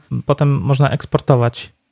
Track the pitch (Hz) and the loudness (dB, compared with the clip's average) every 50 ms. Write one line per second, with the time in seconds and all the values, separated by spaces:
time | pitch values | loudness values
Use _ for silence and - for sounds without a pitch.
0 | _ - 131 120 - - 139 - 147 143 139 139 90 127 139 131 143 135 143 - | _ -8 -8 -4 -2 -2 0 2 2 0 0 0 0 0 2 2 2 0 0 -4
1 | - - - 143 - - 139 120 120 120 - - - - _ _ _ _ | -4 -4 -4 -2 0 2 2 2 2 0 -2 -6 -12 -20 _ _ _ _